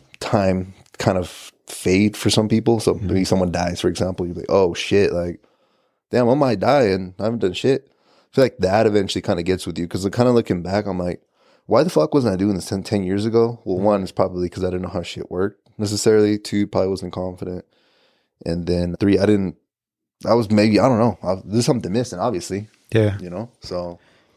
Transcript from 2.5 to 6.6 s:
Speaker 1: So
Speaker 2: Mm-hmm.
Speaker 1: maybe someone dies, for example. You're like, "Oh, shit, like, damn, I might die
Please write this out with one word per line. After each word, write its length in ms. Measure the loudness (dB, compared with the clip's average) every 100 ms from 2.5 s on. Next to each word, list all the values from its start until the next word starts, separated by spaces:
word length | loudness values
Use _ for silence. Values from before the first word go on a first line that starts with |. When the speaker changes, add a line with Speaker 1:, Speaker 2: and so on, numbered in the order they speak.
| 0 2 0
Speaker 1:
So 140 | 0 -2
Speaker 2:
Mm-hmm. 120 | -2
Speaker 1:
maybe 160 | -2 0
someone 260 | 0 0
dies, 280 | -2 -4 -2
for 60 | -2
example. 360 | -2 -4 -4 -6
You're 100 | -8
like, 100 | 0
"Oh, 240 | 2 2
shit, 380 | -2 0 2 2
like, 260 | 0 -4 -8 _ _ _ _ _ _ -4
damn, 200 | 2 4
I 40 | 4
might 240 | 2
die 240 | 0